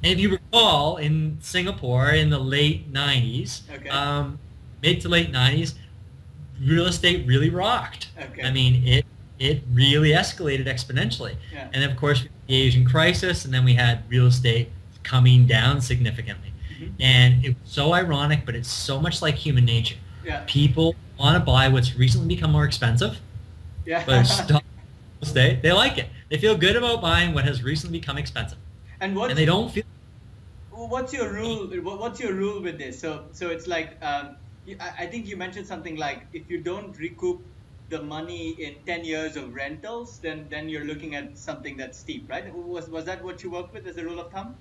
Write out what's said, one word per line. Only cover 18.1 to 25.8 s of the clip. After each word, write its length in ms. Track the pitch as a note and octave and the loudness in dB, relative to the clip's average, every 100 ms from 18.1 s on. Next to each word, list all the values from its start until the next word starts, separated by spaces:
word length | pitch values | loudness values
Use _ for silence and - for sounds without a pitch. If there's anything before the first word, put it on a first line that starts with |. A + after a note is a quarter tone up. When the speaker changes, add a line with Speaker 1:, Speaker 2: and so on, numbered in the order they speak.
| C#3+ D3 D3+ - | 0 2 0 -2
Speaker 1:
but 80 | |
it's 160 | - B2 | -8 -6
so 300 | - - C#3 | -8 -4 -2
much 220 | E3 F3 | -2 0
like 140 | D#3+ B2+ | -2 -2
human 280 | D3+ B2+ | 0 4
nature. 320 | A#2+ A#2 A2+ - - - | 4 2 -2 -6 -16 -16
Speaker 2:
Yeah. 180 | - D3 - | -10 -10 -2
Speaker 1:
People 480 | C#3+ D3 - E3 E3 - - | 2 2 4 2 0 -10 -2
wanna 220 | C#3+ E3+ | 2 4
buy 280 | C3 B2+ C3+ | 4 4 6
what's 260 | C3 A#2+ | 4 2
recently 340 | - B2+ A2+ E3 | 2 2 4 0
become 240 | F3 D#3 | 0 2
more 120 | D3 | 2
expensive. 540 | D3 - A#2 A#2 G#3 A3+ - - - - - - - | 2 0 0 2 0 -4 -14 -18 -18 -18 -18 -12 -6
Speaker 2:
Yeah. 160 | E3 D#3 | -4 2
Speaker 1:
But 140 | C3 | 4
it's 100 | B2 | 4
still 240 | - - D3 | 2 2 2
real 680 | - - - - - - | 0 -20 -20 -20 -20 -12
estate. 400 | - C3 B2+ B2+ | -4 2 4 4
They 100 | D#3 | 2
like 260 | F#3 | 4